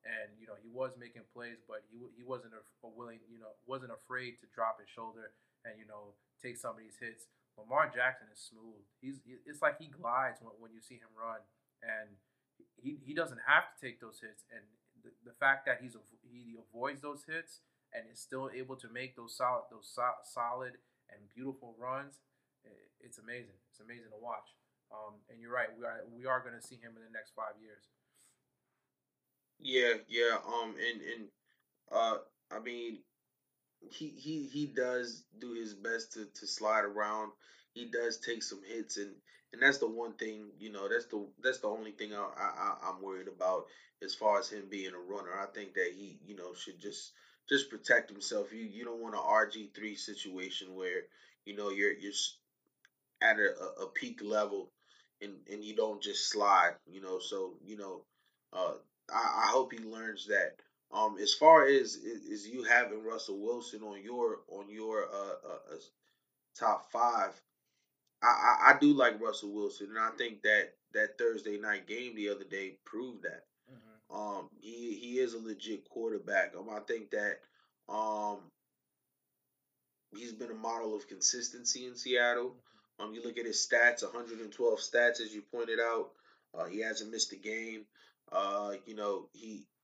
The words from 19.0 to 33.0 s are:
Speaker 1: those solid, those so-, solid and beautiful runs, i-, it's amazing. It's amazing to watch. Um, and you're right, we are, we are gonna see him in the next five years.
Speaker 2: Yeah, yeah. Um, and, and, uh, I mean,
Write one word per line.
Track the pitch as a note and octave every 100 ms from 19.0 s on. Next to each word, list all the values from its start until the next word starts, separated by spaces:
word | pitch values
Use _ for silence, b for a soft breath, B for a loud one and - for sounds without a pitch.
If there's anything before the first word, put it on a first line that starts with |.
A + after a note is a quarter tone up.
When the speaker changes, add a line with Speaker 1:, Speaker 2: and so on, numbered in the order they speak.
| C3
Speaker 1:
those | B2+ A#2 -
solid, | B2+ A#2+ -
those | A2 -
so-, | - B2 -
solid | - B2 A#2 B2+ B2+ B2 _ _ _
and | G#2 G#2
beautiful | A#2 C3+ C3+ A#2+ A2
runs, | B2 C3 C#3 C#3 _ _ _ _ G#2+
i-, | G2+ G2 _
it's | A#2+ A#2
amazing. | A2 B2 A2+ F#2+ _
It's | -
amazing | A2 A#2+ A2+
to | G#2+
watch. | A#2 A2 - _ _ _ _
Um, | G#2+ G#2+ G#2 _
and | A#2
you're | A#2
right, | B2 A2 A2+
we |
are, | A#2 A2+ A#2
we | A#2 C3
are | B2+
gonna | B2 A#2+
see | - B2
him | A#2 A2+
in |
the | A2+
next | A2+ G#2+ -
five | A2 G#2+
years. | A2 G#2 _ _ _ b b b _ _ _ _ _ _ _ _ _ _ _ _
Speaker 2:
Yeah, | C3 C3 A#2+ A2 A2+
yeah. | A#2 A#2 A2 A2+
Um, | A#2 A2 G#2
and, | A#2 A2+
and, | F#2 A#2 G2+ _ _ _ _ _ -
uh, | A2 A2+ G#2+ - _ -
I | G#2+
mean, | A#2 A#2+ A#2 G2+